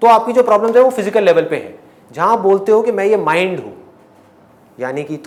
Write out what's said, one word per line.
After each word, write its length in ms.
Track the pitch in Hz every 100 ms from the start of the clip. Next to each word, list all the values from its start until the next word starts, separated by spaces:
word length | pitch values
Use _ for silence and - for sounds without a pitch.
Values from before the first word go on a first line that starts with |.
तो 60 | 233
आपकी 260 | 226 240
जो 100 | 240
प्रॉब्लम्स 340 | 240 208 226 233
है 60 |
वो 80 | 262
physical 340 | 254 196 220
level 180 | 190 165
पे 140 | 160 143
है। 220 | 110 - - _ _
जहां 200 | 117 180
आप 60 | 233
बोलते 340 | 190 196 196
हो 100 | 220
कि 100 | 226
"मैं 120 | 202
ये 120 | 196 214
mind 440 | 156 165 185 175
हूं", 120 | 107 - - _ _ _ _ _ _ _ _ -
यानी 240 | 127 135
कि 120 | 147 151